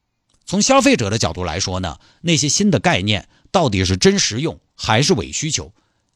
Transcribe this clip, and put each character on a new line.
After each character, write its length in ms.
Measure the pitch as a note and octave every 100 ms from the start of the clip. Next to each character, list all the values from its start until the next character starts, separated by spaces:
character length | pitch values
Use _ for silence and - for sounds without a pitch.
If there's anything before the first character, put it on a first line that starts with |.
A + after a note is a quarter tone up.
| _ _ _ _
从 160 | - G3
消 200 | G#3 C4+
费 160 | C4 A#3
者 120 | G2+
的 100 | A2+
角 140 | F2+
度 120 | E2+
来 160 | F2+ D#2+
说 180 | - F#2
呢， 200 | F2 - _ _
那 140 | E3+ D3+
些 120 | C#3+
新 240 | - G#3
的 80 | C3+
概 200 | F3+ B2
念 280 | G2+ G2+ - _ _
到 160 | F#3+ D3
底 160 | F#2+
是 120 | F#2 F#2
真 220 | F#3+ G3
实 220 | - A2
用 180 | D3+ - _
还 260 | - - A2
是 140 | C#3+
伪 160 | C#3+ C2+
需 220 | - D#3
求， 200 | - C#2 _ _ _ _